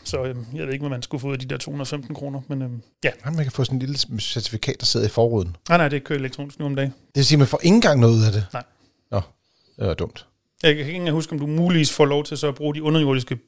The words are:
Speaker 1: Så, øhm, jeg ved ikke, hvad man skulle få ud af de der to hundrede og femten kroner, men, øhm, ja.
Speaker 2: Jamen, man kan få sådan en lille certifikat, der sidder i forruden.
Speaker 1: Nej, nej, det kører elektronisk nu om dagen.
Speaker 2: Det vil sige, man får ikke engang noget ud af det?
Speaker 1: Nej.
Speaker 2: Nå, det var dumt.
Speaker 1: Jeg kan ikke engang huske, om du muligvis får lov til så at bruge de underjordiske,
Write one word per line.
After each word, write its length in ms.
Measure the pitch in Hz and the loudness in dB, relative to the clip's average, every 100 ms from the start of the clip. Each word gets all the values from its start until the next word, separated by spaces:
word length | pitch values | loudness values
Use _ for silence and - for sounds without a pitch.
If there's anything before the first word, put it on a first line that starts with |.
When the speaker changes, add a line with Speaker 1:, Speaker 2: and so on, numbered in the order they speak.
Speaker 1:
Så, 200 | - 135 | -8 -6
øhm, 220 | 131 123 117 | -6 -8 -10
jeg 120 | 151 143 | -10 -8
ved 60 | |
ikke, 100 | 139 | -6
hvad 80 | 143 | -6
man 120 | 123 | -6
skulle 180 | - 135 | -8 -8
få 60 | 139 | -6
ud 40 | |
af 60 | 135 | -6
de 80 | 131 | -8
der 100 | 139 | -10
to 140 | 156 | -8
hundrede 120 | 143 | -8
og 60 | 131 | -8
femten 260 | 147 123 | -8 -10
kroner, 260 | 151 139 139 135 | -10 -10 -10 -8
men, 140 | 135 | -6
øhm, 180 | 127 120 - _ | -6 -8 -14 _
ja. 60 | 147 - | -4 -4
Speaker 2:
Jamen, 120 | 139 160 | -4 -4
man 80 | |
kan 80 | 135 | -2
få 120 | - | -2
sådan 120 | 127 131 | -2 -2
en 40 | |
lille 400 | 131 135 - 110 | -4 -4 -4 -6
certifikat, 560 | - 120 - 110 - - | -6 -6 -6 -6 -6 -2
der 60 | - | -2
sidder 200 | 110 107 | 0 0
i 20 | |
forruden. 480 | - 117 110 85 85 - | 2 2 2 -2 -6 0
Speaker 1:
Nej, 100 | 170 | 2
nej, 100 | 147 | 2
det 160 | 143 | -2
kører 140 | - 143 | -4 -6
elektronisk 400 | 131 135 143 - | -6 -10 -12 -8
nu 60 | |
om 100 | 147 | -4
dagen. 160 | 139 135 | -2 -4
Speaker 2:
Det 240 | - _ | -6 _
vil 100 | 143 | 2
sige, 140 | 135 147 | 6 6
man 80 | 135 | 6
får 140 | 147 | 4
ikke 120 | 175 | 6
engang 260 | 226 214 139 | 6 6 6
noget 140 | 117 | 6
ud 80 | 113 | 6
af 80 | 110 | 4
det? 140 | 101 95 | 2 -2
Speaker 1:
Nej. 100 | 120 - _ _ _ _ | -8 -14 _ _ _ _
Speaker 2:
Nå, 100 | 104 - _ _ _ _ - | -6 -6 _ _ _ _ -6
det 80 | 98 | -4
var 60 | |
dumt. 320 | 78 - - - _ _ _ | -2 -6 -10 -20 _ _ _
Speaker 1:
Jeg 140 | 160 151 | 2 2
kan 100 | 139 | -2
ikke 100 | 180 | -4
engang 180 | 175 | -2
huske, 180 | 156 156 | -2 -2
om 60 | 151 | -6
du 80 | 147 | -2
muligvis 460 | 160 175 170 143 | 0 2 4 2
får 120 | - | 2
lov 200 | 143 143 | 0 0
til 120 | 147 143 | -4 -4
så 120 | 147 | -4
at 60 | |
bruge 200 | 131 147 | -2 -4
de 80 | 151 | -2
underjordiske, 560 | 156 160 143 131 123 123 | 0 2 4 0 -2 -8